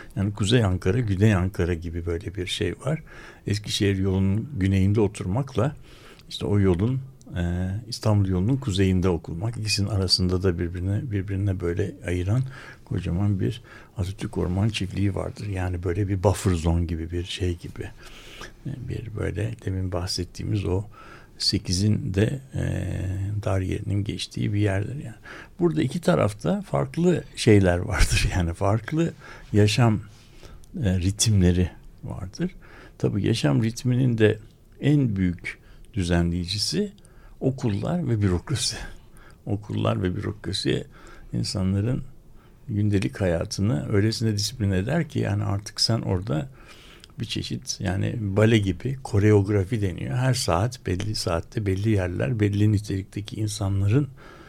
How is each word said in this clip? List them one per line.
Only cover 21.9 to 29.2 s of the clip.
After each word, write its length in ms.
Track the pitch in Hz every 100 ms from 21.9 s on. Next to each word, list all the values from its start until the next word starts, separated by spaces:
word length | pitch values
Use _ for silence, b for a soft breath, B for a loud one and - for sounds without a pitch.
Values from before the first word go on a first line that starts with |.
| 107 -
de, 260 | 95 113 - - 92
e, 60 | 90 92 90 90 92 92 98 104
dar 160 | 101 95
yerinin 420 | 92 85 98 101
geçtiği 500 | 101 87 - - 120
bir 60 | 104
yerdir 360 | 104 95 104 139
yani. 120 | 160 - B B B -
Burada 220 | 175 156
iki 200 | 131 175
tarafta 600 | 180 160 104 - 160 202
farklı 640 | 190 143 135 - 175 160 - -
şeyler 420 | 120 104 92 87
vardır 500 | - 80 - - 107
<laughs> 40 | 95
yani 180 | 82
farklı 600 | 85 98 110 - 156 165 -